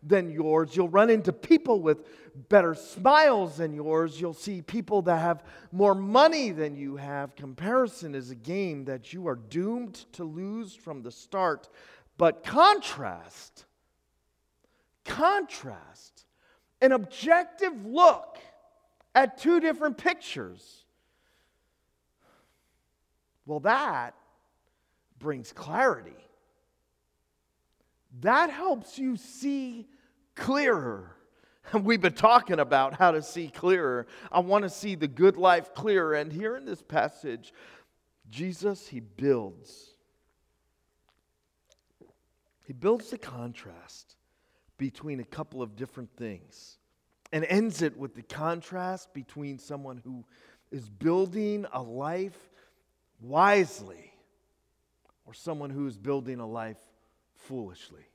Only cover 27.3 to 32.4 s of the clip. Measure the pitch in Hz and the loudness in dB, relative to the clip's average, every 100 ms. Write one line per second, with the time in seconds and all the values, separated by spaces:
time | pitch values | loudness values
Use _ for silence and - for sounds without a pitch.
27.3 | _ _ _ _ _ _ _ _ 123 165 | _ _ _ _ _ _ _ _ -4 2
28.3 | 262 339 285 370 269 - - 262 233 - | 2 2 -2 -4 -4 -6 -8 -6 -6 -10
29.3 | - 277 277 254 233 214 _ _ _ _ | -8 -6 -4 -8 -12 -18 _ _ _ _
30.3 | - - 277 277 208 127 101 90 - _ | -10 -4 0 0 0 -2 -10 -14 -20 _
31.3 | _ _ _ - 220 202 226 180 - 220 | _ _ _ -4 -2 0 2 2 4 6
32.3 | 240 | 6